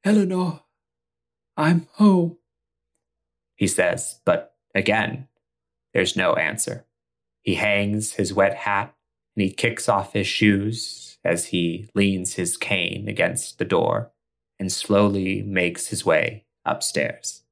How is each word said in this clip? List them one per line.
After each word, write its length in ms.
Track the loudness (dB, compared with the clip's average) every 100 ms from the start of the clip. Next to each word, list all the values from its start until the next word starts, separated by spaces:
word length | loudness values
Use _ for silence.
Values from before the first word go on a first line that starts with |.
"Eleanor, 580 | 4 4 4 0 -2 -4 _ _ _ _ _ _ _ _ _ 0
I'm 320 | 2 2 0
home," 440 | 4 6 6 2 -4 _ _ _ _ _ _ _ _ _ _ _ _
he 100 | -2
says, 540 | 2 0 0 -8 -4
but 300 | 0 0 -2 _ _ -2
again, 500 | 0 0 0 -6 -14 _ _ _ _ _ _
there's 220 | -2 0 0
no 180 | 2
answer. 520 | 2 -2 -4 -6 -6 _ _ _ _ _ _
He 160 | -4 0
hangs 560 | 2 2 0 -2 -4
his 200 | -4 -2
wet 220 | 2 2
hat 400 | 2 -2 -2 -4 _ _ _ _
and 80 | -2
he 80 | -2
kicks 380 | 0 -2 0 0
off 240 | 0 0
his 160 | -4 -2
shoes 920 | 2 4 4 0 -6 -10 -12 -18 -6
as 220 | -2 -2 -2
he 420 | -2 -2 -4 -6 0
leans 380 | 0 0 -4
his 220 | -4 -4 -4
cane 520 | -4 -2 -4 -6 -6
against 500 | -2 -2 -2 -8 -8
the 60 |
door 480 | 0 0 2 -2 -6 _ _ _ _ _
and 100 | -6
slowly 720 | -4 2 4 4 2 -2 -4
makes 460 | -2 -2 -2 -2 -6
his 180 | -4 2
way 380 | 2 2 -6 _ _
upstairs. 800 | -6 -4 -4 -2 -4 -6 -12 -12 _